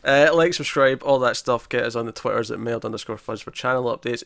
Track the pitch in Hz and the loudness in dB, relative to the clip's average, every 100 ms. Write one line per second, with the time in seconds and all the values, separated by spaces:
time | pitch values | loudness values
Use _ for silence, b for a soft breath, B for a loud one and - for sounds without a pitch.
0 | 131 139 156 165 170 175 143 139 135 131 | 4 4 6 6 2 2 -4 2 4 2
1 | 127 135 123 113 - 117 - 123 117 117 | 2 2 2 0 -2 -2 -2 -2 -2 -4
2 | 113 - 113 107 110 101 117 117 113 110 | -6 -6 -4 -2 -4 -6 -4 -4 -6 -8
3 | - 107 - 110 - - 127 127 123 110 | -10 -10 -8 -10 -10 -6 -2 0 -2 -4
4 | 120 120 | -4 -6